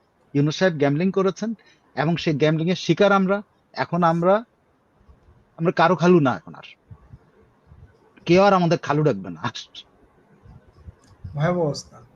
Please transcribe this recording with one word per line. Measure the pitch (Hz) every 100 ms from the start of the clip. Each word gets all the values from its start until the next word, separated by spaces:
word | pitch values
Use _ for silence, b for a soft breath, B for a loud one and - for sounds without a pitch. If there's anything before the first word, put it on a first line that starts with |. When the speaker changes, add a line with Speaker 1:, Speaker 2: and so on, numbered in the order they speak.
| _ _ _
Speaker 1:
ইউনূস | 143 147 -
সাহেব | 190
গ্যাম্বলিং | 156 143 143 190
করেছেন | 190 190 190 220 220 b b _ -
এবং | 147 165
সেই | -
গ্যাম্বলিং | 143 151 160 160
এর | 185
শিকার | - 160 202
আমরা। | 196 185 202 - _ _
এখন | - - 170
আমরা, | 170 170 170 208 240 _ _ _ _ _ _ _ _ _ _ -
আমরা | 165
কারো | - 165 175
খালু | 175 180
না | 139 101
এখন | -
আর। | - - - _ - _ - _ _ _ _ _ - - _ _ _ -
কেউ | 175
আর | 202
আমাদের | 185 170 165
খালু | - 147
ডাকবে | 127 101 92
না। | 80 107 - - - - _ _ _ _ _ - - _ _ - - _ _ -
Speaker 2:
ভয়াবহ | 147 156 180
অবস্থা। | 156 131 - - -